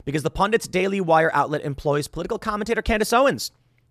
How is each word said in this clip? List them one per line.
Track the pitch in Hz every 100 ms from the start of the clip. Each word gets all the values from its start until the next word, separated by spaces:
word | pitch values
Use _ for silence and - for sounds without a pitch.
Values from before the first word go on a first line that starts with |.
| -
because | 147
the | 147
pundit's | - 196 220 -
Daily | 175 190 196
Wire | 175 160 160
outlet | 143 127 151
employs | 147 135 151 143 139
political | - 180 220
commentator | 220 208 208 233
Candace | - 220 214
Owens, | 233 269 131 - - _ _ _